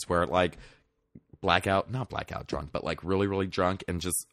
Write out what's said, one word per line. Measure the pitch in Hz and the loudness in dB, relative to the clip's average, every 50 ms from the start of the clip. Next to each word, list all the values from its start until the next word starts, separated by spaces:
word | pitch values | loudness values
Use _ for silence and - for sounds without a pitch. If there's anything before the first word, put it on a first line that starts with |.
| - - | -2 0
where, | 87 87 87 | 2 2 2
like, | - 82 92 90 90 - - - - - _ _ _ _ _ _ _ _ - - _ - - | 4 4 4 2 2 0 -4 -14 -20 -20 _ _ _ _ _ _ _ _ -20 -20 _ -14 -4
blackout, | - 95 85 92 - 101 98 98 - - 113 | 2 2 4 4 4 4 2 2 2 0 -4
not | 127 120 - | -6 -6 -6
blackout | - - - - - - - - | -6 -6 -6 -6 -8 -10 -6 -6
drunk, | - 71 73 76 - | -6 -6 -6 -6 -6
but, | - - | -6 -4
like, | - 82 - - | -4 -4 -4 -2
really, | 85 95 95 101 98 | 0 2 2 2 2
really | 98 98 95 | 2 0 0
drunk | 95 90 - 92 90 95 92 - | 0 0 2 2 2 2 0 -4
and | - 90 87 | -4 -4 -4
just | 82 90 85 - - - | -2 -4 -4 -4 -6 -8